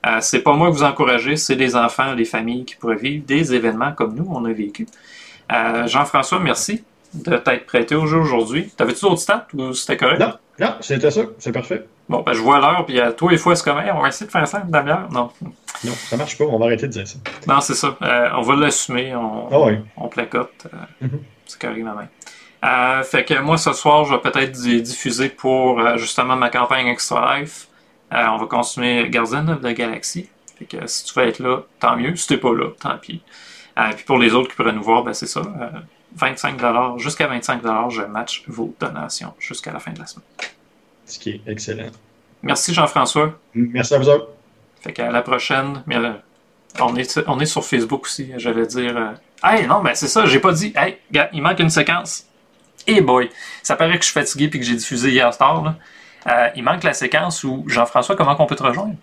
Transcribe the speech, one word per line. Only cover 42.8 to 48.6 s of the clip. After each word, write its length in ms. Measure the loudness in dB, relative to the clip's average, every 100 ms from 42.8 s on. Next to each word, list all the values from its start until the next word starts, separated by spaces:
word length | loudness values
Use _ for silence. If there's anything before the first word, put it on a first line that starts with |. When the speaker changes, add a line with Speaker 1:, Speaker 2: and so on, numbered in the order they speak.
| 2 2 2 2 0 -2 _
Speaker 2:
Merci 400 | -2 -2 0 2
à 40 | 4
vous 120 | 6
autres. 180 | 4 2 -18 _ _ _ _
Speaker 1:
Fait 100 | -14
qu'à 180 | -6 -2
la 120 | 0
prochaine. 600 | 0 -2 2 0 0 -6 -4
Mais, 100 | -2
euh, 160 | -2 -6 _ _ _ _ _ -2
on 140 | 0 0
est, 220 | -2 -2 -2
on 120 | 0
est 60 | 0
sur 180 | -2
Facebook 400 | -2 -2 0 -4 -6
aussi, 240 | -10 -10 -6
j'allais 280 | -4 -2